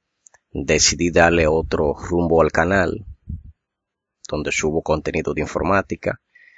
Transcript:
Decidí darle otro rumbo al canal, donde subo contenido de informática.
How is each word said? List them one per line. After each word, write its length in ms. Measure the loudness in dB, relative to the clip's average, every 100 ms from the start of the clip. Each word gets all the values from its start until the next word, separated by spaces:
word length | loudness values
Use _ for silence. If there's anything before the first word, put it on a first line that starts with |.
| _ _ _ _ _
Decidí 580 | -8 0 2 2 0 0
darle 360 | 4 4 6 2
otro 480 | 2 0 0 0
rumbo 480 | -2 -2 0 4 4
al 100 | 4
canal, 540 | 2 0 0 0 -4 -12 -18 -14 -14 -14 -20 _ _ _ _ _ _ -8
donde 240 | -6 -4
subo 300 | -2 0 -2
contenido 500 | 0 -2 -2 -4 -2
de 80 | -4
informática. 800 | -4 -2 0 0 -2 -6 -6 -8 _ _ -20